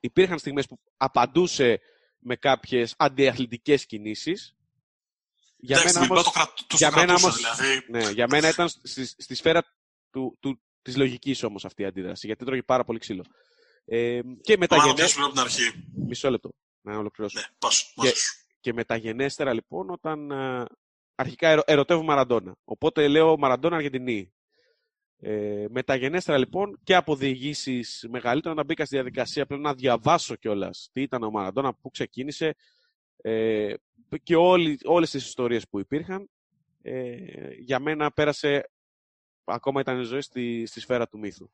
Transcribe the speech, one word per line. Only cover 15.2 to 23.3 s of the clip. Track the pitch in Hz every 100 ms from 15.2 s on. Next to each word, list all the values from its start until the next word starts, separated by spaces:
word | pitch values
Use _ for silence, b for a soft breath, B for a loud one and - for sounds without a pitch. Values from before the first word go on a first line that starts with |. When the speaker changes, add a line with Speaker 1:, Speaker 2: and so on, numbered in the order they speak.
Speaker 2:
από | 143
την | 135
αρχή. | 120 120 117 113 - 127 -
Speaker 1:
μισό | 120 139
λεπτό, | 117 - - _ _
να | - 104
ολοκληρώσω. | 107 _ 107 -
Speaker 2:
Ναι, | - _
πας, | - -
Speaker 1:
Και, | - -
Speaker 2:
μαζί | 127
σου. | - - - _ _
Speaker 1:
και | -
μεταγενέστερα, | 117 113 113 113 110 139 - 143
λοιπόν, | 117 - 165 190
όταν, | 175 160 151 147
ε, | 139 135 127 120 _ _ _ _
αρχικά | _ - 131 165
ερω-, | 156 -
ερωτεύω | 151 139 170
Μαραντόνα. | 160 143 127 117 92 95
Οπότε | _ 110 156 160 147
λέω | 147 160